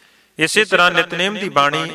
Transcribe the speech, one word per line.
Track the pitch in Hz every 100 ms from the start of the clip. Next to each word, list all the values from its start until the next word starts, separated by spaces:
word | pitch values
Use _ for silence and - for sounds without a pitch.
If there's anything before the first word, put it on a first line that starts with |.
| _ _ _ -
ਇਸੇ | 160 208
ਤਰ੍ਹਾਂ | 214 180 175
ਨਿਤਨੇਮ | 170 170 175 190
ਦੀ | 208 190
ਬਾਣੀ | 143 143 156 165